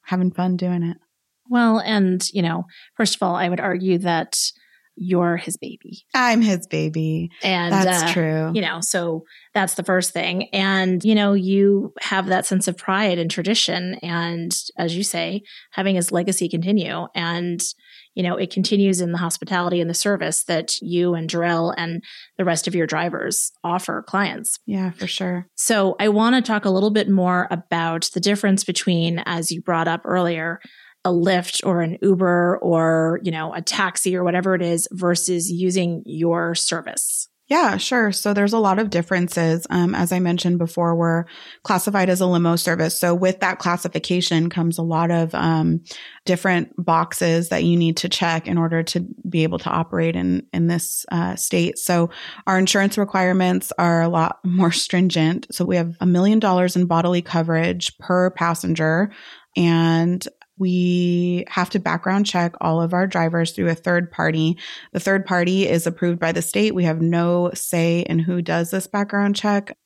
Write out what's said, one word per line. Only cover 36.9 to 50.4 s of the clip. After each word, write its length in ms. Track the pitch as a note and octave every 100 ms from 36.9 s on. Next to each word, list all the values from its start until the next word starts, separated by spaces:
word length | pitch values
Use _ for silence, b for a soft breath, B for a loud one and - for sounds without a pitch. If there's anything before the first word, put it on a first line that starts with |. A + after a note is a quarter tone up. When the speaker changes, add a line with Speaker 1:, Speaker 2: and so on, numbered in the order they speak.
| - - - - _ _
Speaker 1:
Yeah, 300 | D4 C4+ F#3+
sure. 340 | - B3 G#3+
So 240 | F#3 G#3 G3+
there's 180 | G3+
a 60 | A3+
lot 180 | G#3 F#3+
of 140 | A3
differences. 760 | E3+ E3+ F#3 F3 F3 E3 E3 -
Um, 240 | F3+ F3 G3
as 160 | F3
I 80 | F3+
mentioned 400 | F3 F3 F3 F3
before, 360 | E3 E3+ E3+ E3+
we're 300 | E3+ E3 E3+ B B B
classified 440 | - F#3+ G#3 G3+ F#3
as 140 | F3+
a 60 | F3+
limo 280 | F3 E3+ E3+
service. 440 | - E3 D#3+ -
So 160 | F3 F3
with 240 | F#3 F#3+
that 180 | G3+ -
classification 880 | F3+ F3 - D#3+ - F3+ E3+ E3 E3+
comes 300 | F3 E3+ E3+
a 60 |
lot 260 | E3 D#3+ E3+
of, 240 | E3+ E3
um, 480 | - E3 D#3+ E3 E3 B B B B
different 460 | - F3 F#3+ F3 - -
boxes 720 | F3 E3 E3+ - F3 E3 E3+
that 140 | F3
you 140 | E3+ E3+
need 200 | E3 E3
to 100 | F3+
check 400 | - E3+ E3 -
in 120 | E3+
order 240 | E3 E3
to 160 | E3 F3+ F3+ - F#3
be 140 | E3+
able 160 | D#3+ F3
to 140 | -
operate 440 | - E3 F3+ E3 F3
in, 300 | F3+ F#3